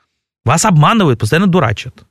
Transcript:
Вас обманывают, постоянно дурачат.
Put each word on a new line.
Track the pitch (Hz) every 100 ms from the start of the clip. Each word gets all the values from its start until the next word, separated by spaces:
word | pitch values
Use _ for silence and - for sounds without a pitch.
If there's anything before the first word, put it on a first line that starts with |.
| _ _ _ _
Вас | 117 156 -
обманывают, | 156 156 226 170 117
постоянно | 107 160 196
дурачат. | 175 113 104 - - _